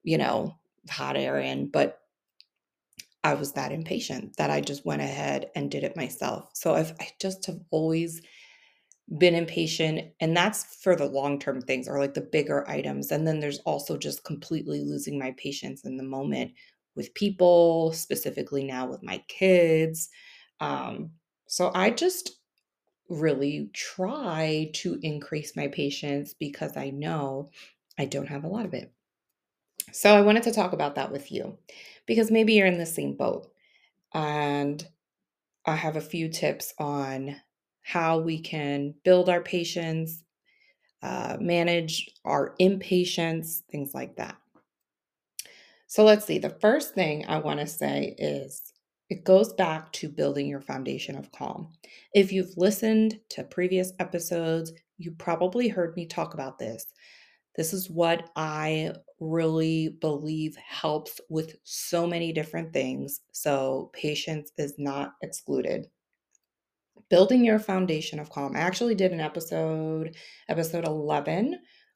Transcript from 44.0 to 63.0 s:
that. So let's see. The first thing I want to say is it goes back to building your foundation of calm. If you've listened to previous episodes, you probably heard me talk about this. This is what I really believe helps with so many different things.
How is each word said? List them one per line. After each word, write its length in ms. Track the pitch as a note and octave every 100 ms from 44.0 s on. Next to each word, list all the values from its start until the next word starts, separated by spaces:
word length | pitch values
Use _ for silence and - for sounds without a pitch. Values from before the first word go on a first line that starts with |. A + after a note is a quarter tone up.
| B2+ -
that. 220 | - - _ _ _ _ _ _ _ _ _ - - - - _ _
So 180 | - G#3+
let's 180 | G#3
see. 140 | - D3+
The 200 | - -
first 340 | G#3+ C#4+ C#4+ G3
thing 300 | E3 D3+ -
I 120 | D#3
want 200 | D3+ D3
to 80 | D3+
say 480 | - C#3+ C#3+ C#3 -
is 540 | D3 C#3+ C3+ - - _ _ _ _
it 160 | -
goes 300 | - F#3+ A3
back 380 | - F3 D#3+ -
to 180 | - D3+
building 380 | D#3 C#3+ C#3+ C#3+
your 140 | C#3+
foundation 540 | C#3 C3+ C3+ C3+ - C#3+
of 160 | C#3+
calm. 420 | - C#3 - - - - - _ G3+
If 160 | F#3+
you've 260 | F#3 F3+ -
listened 640 | F#3+ G#3 A3 A3 A3 G#3+ _
to 140 | -
previous 500 | - - F3+ F#3 F#3 -
episodes, 720 | F3+ F3 E3+ E3+ E3 E3 D#3+ - _ -
you 140 | E3
probably 560 | - - E3 F#3 A#3+ A#3+
heard 280 | F#3+ E3+ E3+
me 120 | E3
talk 260 | - D#3+
about 240 | D#3 C3+ -
this. 300 | A2+ A#2 - _ - - - _ _ -
This 160 | D#3+
is 160 | F#3+ F#3
what 440 | E3 E3 E3+ - -
I 580 | D#3 D3+ D#3 D#3 D#3 D#3+ - _
really 760 | D#3+ E3 D#3+ D#3+ D#3+ D#3+ D#3+ D#3+
believe 540 | D#3 C#3+ D#3 D#3 D#3 -
helps 640 | - - D#3 D3+ D#3 - -
with 260 | D#3+ D#3+ -
so 440 | - - - E3+ F3
many 260 | E3+ E3+
different 400 | D#3+ D#3 E3+ E3
things. 480 | C#3+ C3 C3+